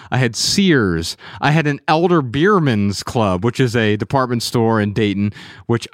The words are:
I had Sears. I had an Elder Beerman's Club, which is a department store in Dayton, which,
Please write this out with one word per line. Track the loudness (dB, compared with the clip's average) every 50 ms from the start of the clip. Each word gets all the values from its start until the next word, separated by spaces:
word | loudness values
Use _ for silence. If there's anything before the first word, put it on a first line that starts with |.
| -10 -4
I | -2 0
had | 0 0 -2
Sears. | -4 -4 -2 0 2 4 4 4 4 2 2 0 -2 -4 -6 -10 -12 -16 -18 -10 -2
I | 0 2
had | 2 2 2
an | 0 -2 -4 -2 0
Elder | 0 2 2 2 2 2
Beerman's | 0 0 -2 0 2 2 2 2 2 2 2 2 2 0 -2 -4
Club, | -8 -4 -2 0 2 2 0 0 -2
which | -2 0 0
is | -2 0 2
a | 0 2 2 0
department | -2 -2 -2 0 -2 0 0 -2 -4 -4
store | -2 -2 0 2 2 2 2
in | 0 0
Dayton, | 0 0 0 0 0 0 -2 -4 -4 -8 -18 -20 -20 -14 -4
which, | -2 -2 -2 -2 -8